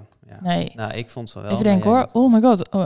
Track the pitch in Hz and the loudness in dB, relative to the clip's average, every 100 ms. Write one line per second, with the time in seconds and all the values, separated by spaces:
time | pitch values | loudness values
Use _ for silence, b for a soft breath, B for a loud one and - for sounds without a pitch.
0 | 101 _ - - 180 175 170 117 107 - | -18 _ -20 -10 -4 -4 -4 -8 -10 -10
1 | 113 - 113 - 104 196 214 196 180 247 | -12 -12 -14 -12 -6 -2 2 2 2 0
2 | 247 226 254 220 247 208 - 196 | 0 0 4 4 4 2 0 -4